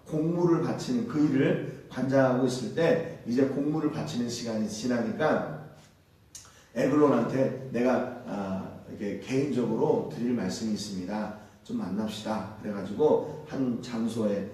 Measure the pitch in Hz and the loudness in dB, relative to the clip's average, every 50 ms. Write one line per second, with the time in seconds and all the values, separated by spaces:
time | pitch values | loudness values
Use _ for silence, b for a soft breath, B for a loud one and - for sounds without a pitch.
0 | - - 160 151 156 170 175 170 180 170 165 - 117 117 104 - - - 123 117 | -10 -6 -2 0 0 0 2 4 4 4 4 4 2 0 -2 -4 -2 -2 0 0
1 | 107 - - 151 151 139 131 131 131 - - - - - - - - - - 127 | 0 0 2 4 4 4 4 4 4 4 2 0 -2 -6 -8 -12 -14 -10 -6 -2
2 | 139 135 135 135 131 127 123 127 131 123 - - 110 107 - 160 170 147 - - | 0 4 4 6 6 6 4 4 2 2 0 -2 -4 -4 0 2 4 4 4 2
3 | - - - - - 113 120 135 135 127 127 147 143 151 156 160 147 143 - - | 0 -4 -8 -8 -6 0 2 2 2 2 2 0 0 0 0 0 0 0 -2 -4
4 | - - - 120 120 117 - - 117 113 110 107 107 101 - - 123 123 120 113 | -6 -4 -4 -4 -2 -2 -4 -6 -6 -4 -2 -2 -2 -4 -4 -4 -2 0 0 0
5 | 107 107 - - 156 147 120 98 - - - - - - - - - - - _ | 0 -2 -2 0 2 2 2 0 -2 -4 -8 -12 -14 -16 -20 -20 -20 -20 -20 _
6 | _ _ _ _ _ _ - B B B B B B B - - 135 131 143 147 | _ _ _ _ _ _ -20 B B B B B B B -2 0 2 4 6 6
7 | 147 139 123 120 113 - 131 131 135 - - - - - 123 123 123 127 117 110 | 6 6 6 4 2 2 2 2 2 0 0 -4 -8 -4 -2 2 2 4 4 2
8 | - - - - - - 101 101 98 95 95 95 - - - - - - 104 - | 0 -2 -6 -10 -10 -8 -8 -6 -6 -4 -6 -6 -6 -8 -12 -14 -14 -14 -10 -6
9 | 104 101 92 - - 113 131 135 147 151 117 123 113 107 110 120 147 151 139 - | -6 -4 -4 -6 -4 -2 0 0 2 2 2 0 0 0 2 2 4 4 4 2
10 | - - - 117 117 123 123 113 95 92 - - 113 110 104 95 - - 98 90 | 0 -4 -4 -2 0 0 0 0 0 -2 -4 -4 -2 -2 -2 -2 -4 -6 -6 -6
11 | 90 92 104 107 107 104 - B B B B B - - 123 113 101 90 95 110 | -6 -4 -4 -4 -4 -6 -8 B B B B B -10 -6 -6 -4 -4 -2 -2 -2
12 | 107 104 - - - 113 110 101 92 95 - - - 104 101 101 92 - 104 113 | -2 -4 -6 -6 -6 -4 -4 -4 -6 -8 -10 -8 -8 -6 -6 -6 -6 -6 0 2
13 | 151 120 131 - - - - - - - - 135 131 123 113 - - - 117 113 | 4 6 6 4 2 -2 -8 -10 -10 -8 -4 -2 0 0 -2 -4 -4 -6 -4 -2
14 | 113 110 113 117 107 101 101 98 98 - | -2 -2 0 0 0 0 0 -2 -4 -6